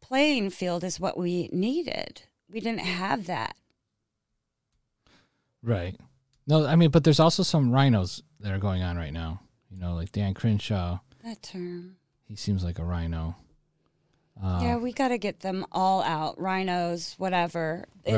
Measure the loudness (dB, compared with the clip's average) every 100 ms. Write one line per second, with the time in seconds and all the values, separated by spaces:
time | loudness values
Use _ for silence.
0 | -2 2 4 4 0 -2 -4 -2 -4 -4
1 | -4 -2 -2 -2 -2 0 0 0 -2 -6
2 | -8 -12 -20 _ _ -6 -4 -4 -4 -4
3 | -2 -2 -4 -6 -6 -10 _ _ _ _
4 | _ _ _ _ _ _ _ _ _ _
5 | _ _ _ _ _ _ -2 -2 -2 -8
6 | -16 _ _ _ 2 4 6 6 6 6
7 | 6 6 6 4 2 2 4 4 6 4
8 | 2 -6 -16 -12 -6 -2 0 0 -2 -2
9 | -4 -6 -6 -8 _ _ -20 -8 -6 -4
10 | -4 -2 -2 0 2 0 0 -2 -2 -4
11 | -8 _ -16 -14 -12 -10 -8 -10 -14 -20
12 | _ _ -16 -8 -2 -2 -2 -4 -4 -4
13 | -2 -4 -6 -8 _ _ _ _ _ _
14 | _ _ _ -8 -4 0 2 0 -2 0
15 | 0 0 -4 -6 -4 -4 -4 0 2 4
16 | 2 -2 -4 -4 -4 -2 -2 -2 -2 -4
17 | -8 -6 -2 0 0 -2 -4 -4 -10 -10
18 | 0